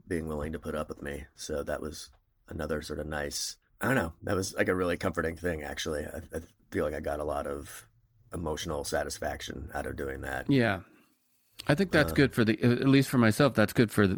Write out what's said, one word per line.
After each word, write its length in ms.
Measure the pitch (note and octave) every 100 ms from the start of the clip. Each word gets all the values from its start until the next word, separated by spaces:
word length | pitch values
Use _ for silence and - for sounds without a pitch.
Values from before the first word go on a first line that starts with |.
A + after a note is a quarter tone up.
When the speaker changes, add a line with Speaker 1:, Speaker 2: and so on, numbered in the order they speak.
| -
Speaker 1:
being 200 | E2+ D#2
willing 240 | D2+ D2+
to 60 | D2+
put 140 | D#2+ D2+
up 140 | D#2
with 120 | D#2
me. 220 | C#2+ C#2+ D2+ -
So 280 | - D2
that 180 | C#2+ C#2+
was 280 | D2+ C#2+ - _ _ _ -
another 340 | D#2+ D2+ D#2
sort 180 | - D#2
of 60 | D2+
nice, 500 | D2+ D2 - - - _ -
I 60 | G#2+
don't 80 | C3
know, 180 | F2+ -
that 120 | F#2 F#2+
was, 180 | F#2+ -
like, 140 | G2+
a 60 | F#2
really 220 | F2+ E2+
comforting 380 | F#2+ E2+ D#2+ E2
thing, 260 | F2 D#2+
actually. 420 | C#2+ D2 E2+ D2+ D#2
I, 160 | D2+ D#2+
I 60 | D#2+ - _ _
feel 120 | F#2+ D#2
like 100 | D2
I 40 |
got 200 | D2 D2
a 40 | D2+
lot 200 | D2 C#2+
of 420 | C#2+ D2+ - - _ _ _ _
emotional 500 | F2 D#2+ D2+ E2+ D2 C#2+
satisfaction 840 | D2+ D2 - D2+ C2+ - C2+ C2+
out 120 | C#2+ C2
of 100 | C2+
doing 240 | C#2 C2+
that. 280 | C2+ C2 C2
Speaker 2:
Yeah. 300 | C#3 A2+ F#2+ - _ _ _ _ _ _ - -
I 80 | D3
think 160 | F#3
that's 200 | D#3+ C#3
Speaker 1:
Uh, 40 | -
Speaker 2:
good 180 | C3+
for 100 | -
the, 160 | A2 A2+
at 240 | B2 B2 C3+
least 220 | C#3 C3+
for 100 | C3
myself, 340 | A2+ - C#3+
that's 200 | A2+ G#2
good 180 | - A2+
for 160 | -
the, 100 | G2